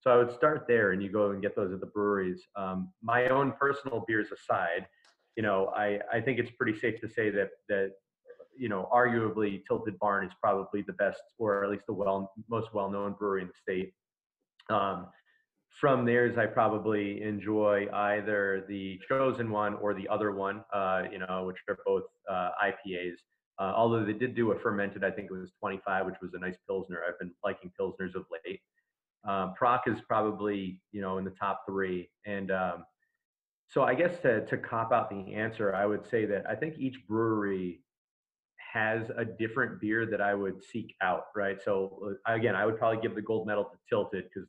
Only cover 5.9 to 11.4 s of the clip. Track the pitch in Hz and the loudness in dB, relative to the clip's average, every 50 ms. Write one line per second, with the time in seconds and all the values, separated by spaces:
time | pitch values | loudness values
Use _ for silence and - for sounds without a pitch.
5.9 | 101 101 - - 113 117 117 135 131 113 117 117 - _ - - - - - 120 | 0 0 -2 -2 -2 0 0 2 0 0 0 -4 -2 _ 0 0 0 0 0 -2
6.9 | 107 - - 120 - - 110 107 98 101 95 98 - - _ - 104 98 98 95 | -2 -2 -8 -8 -4 0 0 0 2 2 0 0 -2 -14 _ -2 0 0 0 -2
7.9 | 95 - _ _ _ _ _ - - _ 87 _ _ - 131 113 104 95 92 92 | -4 -10 _ _ _ _ _ -20 -20 _ -20 _ _ -6 -4 -2 -2 -2 0 4
8.9 | 113 120 123 120 117 117 113 107 90 107 107 104 101 98 - - 123 - - 107 | 6 6 6 6 4 2 0 0 0 0 0 -2 -2 -6 -4 -2 -2 -2 -2 -6
9.9 | 98 92 - 104 101 98 98 90 - _ - 107 101 98 95 - - 104 101 101 | -6 -2 0 0 0 0 -2 -4 -6 _ 0 2 2 2 0 -2 -4 -6 -4 -6
10.9 | 92 92 101 98 92 - - - _ _ | -2 0 0 0 0 -4 -14 -20 _ _